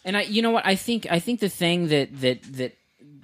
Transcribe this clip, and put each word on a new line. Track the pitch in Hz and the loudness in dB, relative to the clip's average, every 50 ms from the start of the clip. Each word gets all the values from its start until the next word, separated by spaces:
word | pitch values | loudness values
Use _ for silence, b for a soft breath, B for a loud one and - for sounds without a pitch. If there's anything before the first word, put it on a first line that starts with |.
| b | b
and | 185 202 | -4 -2
I, | 202 | -2
you | 196 202 208 226 | -2 0 0 2
know | 226 226 | 2 2
what? | 226 226 - | 2 2 2
I | 190 190 | 2 0
think, | 190 - 240 233 214 - - | 0 0 -2 -2 -2 0 0
I | 165 170 | -2 0
think | - 233 247 - | 0 -2 -2 0
the | 208 180 | -2 -2
thing | - - 180 170 175 180 170 156 | -2 0 0 2 2 2 2 2
that, | 151 143 135 - 139 131 | 2 2 2 0 -4 0
that, | 131 127 127 - - - | 0 0 0 0 -6 -14
that | 135 131 127 120 - _ _ _ _ _ - 147 147 139 | -8 -6 -6 -6 -6 _ _ _ _ _ -20 -20 -20 -20